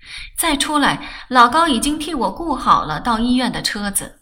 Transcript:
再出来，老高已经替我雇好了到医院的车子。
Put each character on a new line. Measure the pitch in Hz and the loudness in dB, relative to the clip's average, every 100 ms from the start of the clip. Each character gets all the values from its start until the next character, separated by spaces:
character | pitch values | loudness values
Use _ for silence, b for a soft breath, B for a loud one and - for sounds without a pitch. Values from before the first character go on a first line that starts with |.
| B B B - | B B B -4
再 | 330 285 | -2 0
出 | - 302 | 0 2
来， | 233 151 - - - | 2 0 -6 -14 0
老 | 254 240 | 6 6
高 | 311 339 | 6 2
已 | 226 | 2
经 | 285 311 | 0 -2
替 | 349 | -4
我 | 294 208 | -2 -2
雇 | - 339 | -2 -4
好 | 254 - - | -2 2 2
了 | 151 151 | 0 -4
到 | 247 220 | -2 0
医 | 240 | 2
院 | 247 233 | 2 0
的 | 156 | -2
车 | - 208 202 | -4 -4 -4
子。 | 196 - - | -4 -6 -12